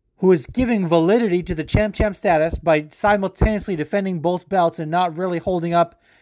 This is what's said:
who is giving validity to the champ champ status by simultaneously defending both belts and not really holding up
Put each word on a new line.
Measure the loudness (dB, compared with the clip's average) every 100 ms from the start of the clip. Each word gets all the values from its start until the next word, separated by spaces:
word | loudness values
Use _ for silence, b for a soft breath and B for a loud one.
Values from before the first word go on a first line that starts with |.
| _ _
who | 2
is | 2 0
giving | -4 0 0 2
validity | 2 4 2 2 -2
to | -2
the | -8 -2
champ | 0 0
champ | -2 -4 -2
status | 0 2 0 -2
by | 0 0 0
simultaneously | -4 0 2 0 0 0 0 -4 -6
defending | -4 -4 -2 -2
both | -2 -2 -2
belts | 0 0 0
and | -4
not | -2 -2 -2
really | -4 -4
holding | -4 -4 0
up | 2 0 _ b b